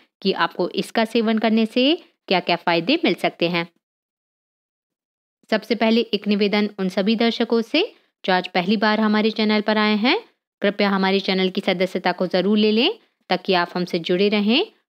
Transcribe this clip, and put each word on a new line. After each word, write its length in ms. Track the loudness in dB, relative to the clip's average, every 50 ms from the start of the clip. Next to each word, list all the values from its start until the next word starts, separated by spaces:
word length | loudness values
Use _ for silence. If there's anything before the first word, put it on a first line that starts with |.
| _ _ _ _
कि 100 | -4 -2 -2
आपको 360 | 0 -2 -4 -2 -4 -4 -4
इसका 360 | -4 -6 -8 -4 -2 -2 -2
सेवन 340 | 0 0 0 0 0 0 0
करने 260 | 0 2 2 2 0
से 380 | 0 0 0 2 2 0 0 -4 _ _ _ _ -2
क्या-क्या 280 | -2 -2 0 0 -4
फायदे 440 | -2 0 0 0 0 0 0 -2 0 2
मिल 100 | 0 -2
सकते 360 | 0 -2 -4 -2 -2 -2 -2
हैं। 180 | 0 -2 -4 -6 _ _ _ _ _ _ _ _ _ _ _ _ _ _ _ _ _ _ _ _ _ _ _ _ _ _ _ _ _ _ _ _ _ _ _ -4
सबसे 260 | -4 -4 -2 -2 -2
पहले 260 | 0 2 2 2 2
एक 260 | 0 0 -4 -4 -2 -2
निवेदन 420 | 0 0 0 0 0 0 -2 -2 -4 -4
उन 100 | -4 -4
सभी 260 | -2 -2 0 0 0
दर्शकों 460 | 2 0 0 0 -2 -2 0 0 -2
से 320 | -2 0 0 0 0 0 -6 _ _ _ _ _ -2
जो 80 | 0 0
आज 140 | 0 0 -2
पहली 300 | -2 -2 0 0 0 2
बार 220 | 2 0 2 2
हमारे 320 | 0 0 2 2 0 0
चैनल 300 | 0 0 0 2 2 0
पर 160 | 2 0 0 2
आए 180 | 2 2 2
हैं, 240 | 2 2 2 0 0 -2 _ _ _ _ _ _ -2
कृपया 280 | -2 -2 0 0 0 0
हमारे 300 | 0 0 0 0 0 0
चैनल 300 | 0 0 0 0 0 0
की 120 | -2 -2
सदस्यता 500 | -2 -2 0 0 -2 -2 -4 -2 -2 -2
को 160 | -2 0 -4 -2
जरूर 300 | 0 0 2 2 2 2
ले 140 | 2 2
लें 280 | 2 2 0 0 -2 -4 _ _ _ _ _ -4
ताकि 240 | -4 -4 0 0 0
आप 160 | 0 0 -2 -4
हमसे 260 | -6 -6 -4 -4 -6
जुड़े 300 | -2 -2 0 0 2 0
रहें, 360 | 0 0 0 2 2 0 0 -2 _ _ _